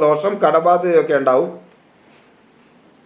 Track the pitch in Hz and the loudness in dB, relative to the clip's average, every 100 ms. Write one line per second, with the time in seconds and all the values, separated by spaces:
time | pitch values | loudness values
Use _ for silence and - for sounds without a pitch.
0 | 151 151 196 202 160 160 170 175 180 165 | 2 0 -2 -2 0 2 2 0 2 0
1 | 151 143 135 127 175 - - _ _ _ | 0 0 0 0 -2 -8 -20 _ _ _
2 | _ _ _ _ _ _ _ _ _ _ | _ _ _ _ _ _ _ _ _ _